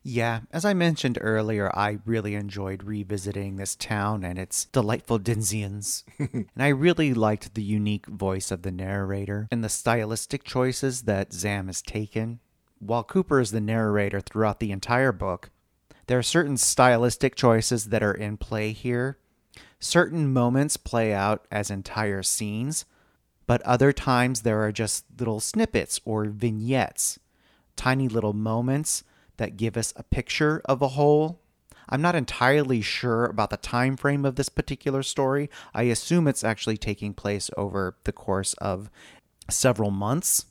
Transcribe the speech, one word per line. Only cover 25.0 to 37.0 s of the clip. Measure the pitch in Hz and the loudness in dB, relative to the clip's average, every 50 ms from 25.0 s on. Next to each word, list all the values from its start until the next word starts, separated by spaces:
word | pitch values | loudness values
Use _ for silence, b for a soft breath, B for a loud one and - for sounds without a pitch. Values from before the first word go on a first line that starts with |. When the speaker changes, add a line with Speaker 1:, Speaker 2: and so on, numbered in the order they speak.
| - _ - | -8 _ -10
Speaker 1:
little | - 123 113 110 107 | -6 -4 -2 -2 -2
snippets | - - - 214 226 220 - 110 73 - - - - | -4 -2 0 0 0 2 0 0 -2 -2 -4 -6 -4
or | - 110 107 107 | -4 -2 -2 -2
vignettes, | 107 104 104 120 120 107 107 110 120 135 131 101 - - - - - - - _ _ _ _ _ _ _ _ _ _ _ | -2 -4 -2 -2 -2 -2 -2 -2 0 0 0 0 0 -2 -4 -4 -4 -4 -8 _ _ _ _ _ _ _ _ _ _ _
tiny | - - 127 131 135 135 127 | -2 0 2 2 2 2 0
little | 110 117 107 107 101 | 0 0 0 0 0
moments | 104 107 110 110 117 120 127 135 143 156 - - - b b b b b b b - | 0 -2 0 0 0 0 0 0 0 -2 -2 -4 -6 b b b b b b b -6
that | 117 98 - | -6 -6 -4
give | 95 110 113 107 | -2 -4 -2 0
us | 117 110 - - | -2 -4 -4 -6
a | - 113 | -10 -8
picture | _ - - 123 - - - 156 151 156 165 - | _ -4 -4 -2 -2 -2 0 2 2 2 0 0
of | - 135 123 139 | -2 0 0 0
a | 135 | 0
whole. | 131 143 147 147 147 151 156 160 175 - _ _ _ _ _ B B B B - | 2 4 6 6 6 6 4 2 -2 -8 _ _ _ _ _ B B B B -4
I'm | - 135 156 | 0 2 2
not | 175 175 | 2 2
entirely | 160 123 - - - 123 127 139 151 147 131 131 113 101 | 2 0 -2 0 2 4 6 6 6 4 4 2 0 0
sure | - - - - 123 113 113 120 | -2 -4 -2 0 2 2 2 2
about | - - 110 107 - | 2 2 0 0 0
the | - | -2
time | - - - - 123 123 131 135 | -6 -6 -2 0 2 2 2 2
frame | 127 - 143 143 143 139 | 0 0 0 2 2 0
of | 139 127 | 0 0
this | 131 135 - | 0 -2 -2
particular | - - - - 139 - - 147 135 135 135 | -2 -4 -4 -4 -6 -6 -2 -2 -2 -2 -2
story. | - - - 139 131 135 143 147 147 B B B B - | -2 0 0 2 2 2 0 -2 -4 B B B B -2
I | 104 117 | 0 2
assume | 123 117 - - - 170 175 165 147 | 2 2 0 0 2 4 4 4 4
it's | 131 - - | 2 2 0
actually | 113 110 - - - 110 | -2 -2 -2 -2 -2 -2
taking | 104 - 110 104 - | -2 -2 -4 -4 -4